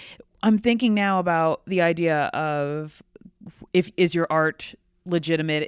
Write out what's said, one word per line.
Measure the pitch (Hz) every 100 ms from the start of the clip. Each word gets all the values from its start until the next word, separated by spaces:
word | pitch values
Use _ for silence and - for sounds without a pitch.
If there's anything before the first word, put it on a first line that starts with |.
| - - - -
I'm | 208 214
thinking | 233 233 240
now | 208 196 190
about | 180 165 160 - -
the | 185
idea | 170 170 165 151 143
of | - 156 147 143 151 156 - _ - - _ - - -
if, | 180 - -
is | 180
your | 170 165
art | 160 156 - - - _ _ 180
legitimate? | 170 151 165 156 151